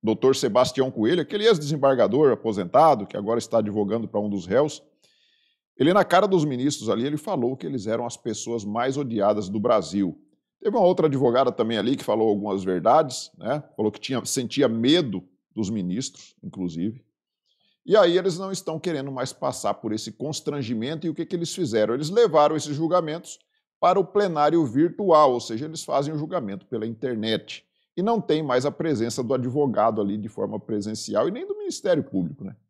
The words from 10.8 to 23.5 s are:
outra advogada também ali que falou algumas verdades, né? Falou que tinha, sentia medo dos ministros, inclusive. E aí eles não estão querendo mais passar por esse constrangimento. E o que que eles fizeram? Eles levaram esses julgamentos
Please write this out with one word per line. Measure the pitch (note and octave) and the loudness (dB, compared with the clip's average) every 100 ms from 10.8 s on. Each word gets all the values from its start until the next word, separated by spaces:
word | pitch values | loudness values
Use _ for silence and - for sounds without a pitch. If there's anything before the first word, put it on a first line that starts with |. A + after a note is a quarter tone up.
outra | F3+ F#3 D#3+ | 2 4 2
advogada | C3+ C3+ A#2+ A#2+ | 2 2 4 2
também | - A2+ A2+ | 0 -2 0
ali | G#2 | 0
que | C3+ | -2
falou | - A2 A2 | 0 0 2
algumas | G#2 G#2 G2 | 0 -2 -4
verdades, | F#2 F#2 E2 C#3+ D3+ B2 - _ | -2 0 4 4 2 -4 -14 _
né? | G2 D3 D3 - | -6 -6 -6 -2
Falou | G#2+ | -2
que | - | -2
tinha, | - C3 | -6 -6
sentia | - - A#2+ - C#3+ | -4 -4 -4 0 0
medo | A2+ A#2+ E3+ C#3 F#2+ - _ _ | 2 2 2 0 -6 -10 _ _
dos | - G2 | -6 -4
ministros, | A2 F2+ F#2+ C3 - - _ | -4 -4 -4 -6 -12 -20 _
inclusive. | G2 - F2+ D#2+ F#2+ A#2+ _ _ _ _ _ _ _ _ - | -16 -8 -8 -4 -6 -8 _ _ _ _ _ _ _ _ 2
E | G3+ | 4
aí | F3 E3+ | 6 4
eles | F#3+ E3+ | 0 -4
não | F#3+ | -6
estão | F#3+ - D#3+ | -8 -8 -6
querendo | F3+ D#3 C#3 | -4 -4 -6
mais | C3+ B2+ | -6 -8
passar | - C#3 B2 G#2 | -4 -6 -4 -4
por | G2+ A2 | -4 -4
esse | G#2+ - | -6 -8
constrangimento. | - C#3 - - C#3+ A2+ A#2+ A#2+ D#3+ F3 | -8 -8 -6 -6 -6 -4 -4 -4 -6 -6
E | |
o | |
que | D3+ | -6
que | D#3+ F3+ | -6 -4
eles | E3 | -6
fizeram? | - D#3+ A2 G#2+ | -4 0 2 2
Eles | B2 D3+ | 0 0
levaram | G3+ A#3 D#3 D3 D#3 | 2 4 6 4 2
esses | D3 | -4
julgamentos | C#3+ D#3+ F3+ D#3+ D#3+ - - _ | -4 0 0 0 -8 -12 -20 _